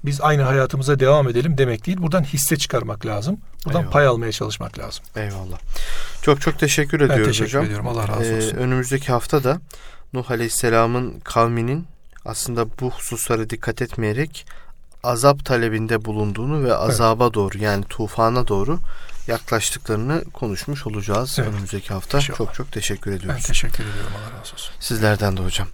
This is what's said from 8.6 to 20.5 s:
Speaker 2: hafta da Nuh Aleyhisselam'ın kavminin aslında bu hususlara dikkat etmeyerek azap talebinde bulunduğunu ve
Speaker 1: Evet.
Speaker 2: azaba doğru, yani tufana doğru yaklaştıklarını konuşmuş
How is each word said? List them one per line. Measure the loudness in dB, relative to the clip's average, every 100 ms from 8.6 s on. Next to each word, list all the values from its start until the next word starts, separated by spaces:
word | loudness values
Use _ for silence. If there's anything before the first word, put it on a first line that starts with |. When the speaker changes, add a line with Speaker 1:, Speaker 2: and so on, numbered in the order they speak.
| 0 0 0 -2 0
Speaker 2:
hafta | -2 2 2
da | 2 -2 -6 -16 -16 -16 -8
Nuh | -8 -4
Aleyhisselam'ın | -2 -2 0 2 4 4 2 -2 -8
kavminin | -2 2 2 2 0 -2 -6 -16 -20 -14 -10
aslında | -6 -4 -2 -2 -2
bu | -4
hususlara | -4 -6 -6 -2 0 0
dikkat | -4 -4 -4
etmeyerek | -4 -2 -2 -2 -4 -6 -14 -14 -14 -18 -18 -6
azap | -2 4 4 4 2
talebinde | 2 2 0 0 0 0
bulunduğunu | -2 -2 -2 -2 0
ve | 2
Speaker 1:
Evet. | 2
Speaker 2:
azaba | 4 4 4 6 2
doğru, | 2 0 0
yani | 0 0 -2
tufana | -4 -4 2 2 4 4
doğru | 2 2 2 2 0 -4 -6 -4 -4
yaklaştıklarını | 0 0 0 -4 -2 -2 0 -2 -4
konuşmuş | -6 -6